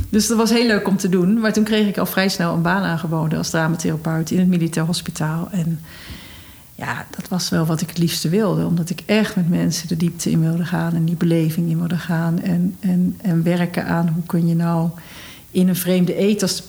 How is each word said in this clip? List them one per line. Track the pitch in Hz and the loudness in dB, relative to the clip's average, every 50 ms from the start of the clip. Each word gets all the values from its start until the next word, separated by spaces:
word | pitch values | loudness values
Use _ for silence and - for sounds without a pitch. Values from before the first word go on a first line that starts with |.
| - - | -6 0
Dus | 208 214 208 | 0 0 2
dat | - 233 | 2 2
was | 220 226 202 | 2 2 4
heel | 233 233 247 | 4 2 4
leuk | 233 214 196 - | 2 2 2 2
om | 190 190 | 0 0
te | - - 185 | 0 2 2
doen. | 185 185 175 185 220 233 | 2 2 4 4 2 2
Maar | 214 214 208 | 2 2 2
toen | 214 214 | 2 2
kreeg | 214 220 214 214 | 2 2 2 2
ik | 202 185 | 2 0
al | - 190 | -2 -4
vrij | - - 190 190 196 | -2 0 0 0 0
snel | 190 - 175 170 165 | 0 0 0 0 0
een | 170 | 0
baan | 165 170 185 202 185 | 0 2 0 0 0
aangeboden... | 170 165 160 - 160 165 160 156 160 165 | 0 -2 -2 -2 -2 -2 0 0 0 0
als | 165 - - | -2 -2 -2
dramatherapeut | - 160 160 160 160 160 - 175 156 156 - 160 160 160 160 160 | 0 0 2 0 0 0 -2 -2 -2 -2 -2 -2 -2 -2 -2 0
in | 175 180 | 2 2
het | 185 | 4
militair | 180 180 170 165 156 160 160 160 | 4 4 2 0 0 0 -2 -2
hospitaal. | 165 175 - - - - - 156 156 156 165 170 - | 0 -2 -4 -4 -8 -6 -4 -4 -2 -2 -4 -6 -4
En | - 180 160 165 165 151 - - - - - - - - - - - - - - - - - - - | -4 -2 -2 -2 -4 -4 -8 -16 -20 -20 -16 -16 -16 -16 -16 -18 -20 -20 -20 -20 -20 -20 -20 -20 -14
ja, | - 127 131 - 147 147 - - | -12 -8 -8 -8 -8 -10 -12 -12
dat | - - | -14 -8
was | - 196 175 - - | -6 -4 -4 -2 0
wel | 180 170 160 | 0 0 2
wat | 160 160 151 | 0 0 -2
ik | 180 - | -2 -4
het | - | 0
liefste | 170 170 165 - - - 156 | 0 0 0 0 -2 -2 0
wilde. | 175 214 226 180 156 160 165 | 2 2 2 2 2 0 0
Omdat | - - 175 165 - | 0 0 0 0 -2
ik | - - - | -6 -8 -2
echt | - 208 220 208 208 - | 0 2 2 2 0 0
met | 185 175 165 | 0 2 2
mensen | 175 170 175 175 156 - - | 2 2 2 0 -2 -4 -4
de | 160 175 | -6 -2
diepte | 160 175 165 165 170 - 180 | 0 0 -2 -2 -2 -2 0
in | 160 165 | 2 2
wilde | 160 160 165 170 175 | 2 2 0 0 -2
gaan | 160 175 165 165 165 165 | -2 -2 -2 0 0 0
en | 165 165 | 0 0
die | 160 170 | 0 0
beleving | 160 175 170 165 165 160 160 156 - 170 165 | 0 2 2 4 2 2 2 0 0 0 0
in | 165 165 | 0 0
wilde | 170 160 180 | 0 0 -2
gaan. | 160 - - 170 160 165 165 165 175 | -4 -2 -2 -2 0 0 0 0 0
En, | - 190 175 175 175 190 - - | 0 0 0 2 0 0 -2 -2
en, | - 185 180 180 180 180 - - | -2 0 2 2 2 0 -2 -2
en | - 190 165 165 165 | -2 0 2 2 2
werken | 170 175 175 175 170 175 180 - | 2 2 2 0 -2 -2 -4 -2
aan | - 170 165 170 170 160 | 0 0 0 2 0 0
hoe | 175 165 | -2 -2
kun | - - 170 170 | 0 0 2 2
je | 165 165 | 2 2
nou | 165 170 170 170 165 165 170 165 - - - - - - - - - - - | 2 2 2 0 0 0 -2 -4 -6 -16 -18 -20 -18 -18 -20 -20 -20 -20 -4
in | - 190 185 | 0 2 2
een | 185 180 | 4 2
vreemde | 180 - 180 185 185 180 175 - - | 0 0 2 2 4 4 2 2 2
eet | 196 208 214 208 | 2 2 2 2
als, | 196 180 - - - | 0 -2 -2 -4 -8